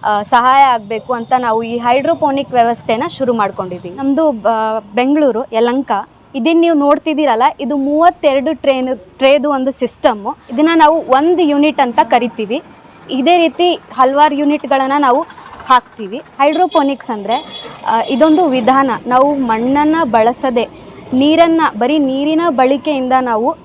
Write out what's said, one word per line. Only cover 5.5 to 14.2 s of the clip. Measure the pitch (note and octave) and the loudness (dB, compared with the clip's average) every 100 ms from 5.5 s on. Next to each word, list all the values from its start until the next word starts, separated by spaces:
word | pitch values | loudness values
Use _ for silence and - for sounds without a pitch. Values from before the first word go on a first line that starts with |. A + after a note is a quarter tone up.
ಯಲಹಂಕ. | A3 A#3 B3+ C4+ G3+ G#3+ _ _ C#4 | -2 0 -2 -2 -4 -6 _ _ -4
ಇದನ್ನ | A#3 E4+ | 0 2
ನೀವು | E4+ D#4+ | 2 2
ನೋಡ್ತಿದ್ದೀರಲ್ಲ, | C#4+ D4 - D4 D4+ A3+ C4 - | 2 0 -2 -2 0 2 0 0
ಇದು | C4+ D4 | -6 -4
ಮೂವತ್ತೆರಡು | C4+ D4 E4+ F4 D4+ C4+ C4+ D4+ | -2 2 2 2 0 0 -2 -2
ಟ್ರೇನ್, | C#4+ B3+ B3+ B3 - _ | -2 -2 -2 -6 -10 _
ಟ್ರೇದು | C4 C#4+ C#4 | 2 2 0
ಒಂದು | C#4 C4 | -2 -4
ಸಿಸ್ಟಮ್. | C4 B3 - D4 A3 G3+ D4 - | -4 -8 -2 -2 -2 -8 -12 -10
ಇದನ್ನ | B3 D#4 E4 | -2 2 4
ನಾವು | D4+ D#4+ | 4 2
ಒಂದು | - C4 D#4 F4 | 2 2 2 2
ಯೂನಿಟ್ | D#4+ C#4+ D4+ - | 2 2 0 0
ಅಂತ | B3+ A#3 | -2 0
ಕರಿತೀವಿ. | E4 B3 A#3+ - G#3 B3+ - - - - - | 2 0 0 -6 -6 -6 -8 -20 -20 -20 -10
ಇದೇ | C4 C4+ F4 | -4 2 2
ರೀತಿ | E4 B3+ F4 E4 - | 2 0 -2 -2 -8
ಹಲವಾರು | - C4 C#4 | 0 0 4